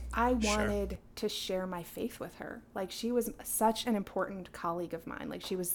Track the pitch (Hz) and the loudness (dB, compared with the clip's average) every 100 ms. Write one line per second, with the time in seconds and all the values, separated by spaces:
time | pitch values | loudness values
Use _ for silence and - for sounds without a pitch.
0 | - - 247 254 214 208 208 208 190 185 | -2 4 4 6 4 4 4 2 0 -4
1 | - - 214 - - 185 185 180 165 - | -10 -4 -2 -2 -2 -2 -2 -4 -8 -4
2 | 233 - 175 - - - - 208 185 - | -4 -4 -10 -8 -10 -10 -8 -6 -4 -2
3 | 226 240 226 - - - 220 226 - 214 | 0 2 2 -2 -4 4 4 4 2 2
4 | 196 190 - 196 175 - 175 170 175 165 | 2 -2 -2 -4 -10 -4 -2 0 -2 -4
5 | - - - 180 - 185 175 | -6 -6 -6 -6 -2 -2 0